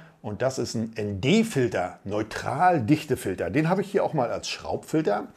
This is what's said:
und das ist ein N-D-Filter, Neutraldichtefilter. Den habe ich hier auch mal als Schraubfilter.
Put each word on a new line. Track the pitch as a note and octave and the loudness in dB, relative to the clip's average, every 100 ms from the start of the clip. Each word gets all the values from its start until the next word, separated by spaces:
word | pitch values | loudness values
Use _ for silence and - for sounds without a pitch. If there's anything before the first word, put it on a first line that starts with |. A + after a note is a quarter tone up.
| - _ | -14 _
und | - G2+ | -8 -2
das | C3 C3 | 0 0
ist | A#2+ A2+ | -4 -4
ein | A2 A2+ | -4 -4
N-D-Filter, | G#2 G2 C3 A3 A3 C3+ A#2+ G2 F2+ - | -4 0 4 4 4 2 2 0 -4 -6
Neutraldichtefilter. | G2+ G#2 G#2+ - A2 C3+ F3+ E3 G#2+ D3+ - B2 G2+ F2+ F2 | -4 -4 -4 -6 -4 2 4 4 4 2 2 -2 -2 -4 -2
Den | B2 D#3+ | 0 2
habe | F#3+ | 0
ich | F#3+ | 0
hier | G3 | 0
auch | - | 0
mal | D3 A#2 | 0 -2
als | F#2+ - | -4 -6
Schraubfilter. | - - - - D#3 D3+ A#2+ G2 | -8 -6 -8 -2 0 0 -2 -4